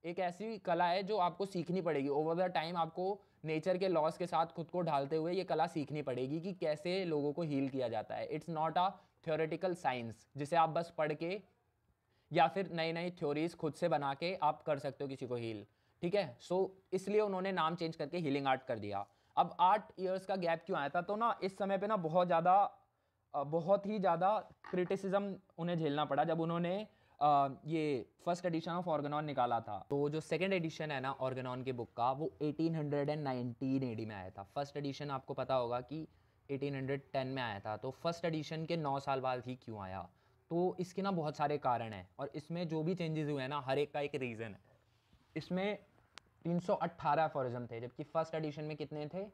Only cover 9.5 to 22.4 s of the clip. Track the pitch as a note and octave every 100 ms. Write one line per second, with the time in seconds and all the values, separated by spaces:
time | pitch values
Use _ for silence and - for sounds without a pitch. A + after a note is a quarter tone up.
9.5 | D#3+ F#3+ F3 C#3+ B2+ A#2 A2 - C#3 C#3+
10.5 | E3 D#3+ D#3 E3+ - D3+ D3+ E3 G3+ -
11.5 | _ _ _ _ _ _ _ _ D#3+ D#3+
12.5 | G3 F#3+ E3+ E3 E3 F3+ F3+ D#3 D3 E3
13.5 | - D#3+ C#3 F3 D#3 C#3+ C#3 E3+ F#3+ D3+
14.5 | D3+ - C#3+ C#3 - C#3+ C3+ A#2+ B2 A2+
15.5 | G#2+ G2 _ _ _ F3 G3+ D#3+ A#2+ -
16.5 | F3+ F#3+ - _ F#3+ F#3+ G#3 G#3 F#3+ F#3+
17.5 | F#3 D#3+ E3+ E3 D#3+ C#3+ F3 D#3 C#3 C#3
18.5 | C3 - A#2 G#2 G2 G2+ _ _ - F3
19.5 | - F3+ G#3+ G#3 - F#3 F#3+ F#3 F#3+ E3+
20.5 | E3 - F3 C#3+ F3+ E3 G#3 A#3 - F#3+
21.5 | F#3 G3 G3 G3+ A3 E3 F3 F3+ E3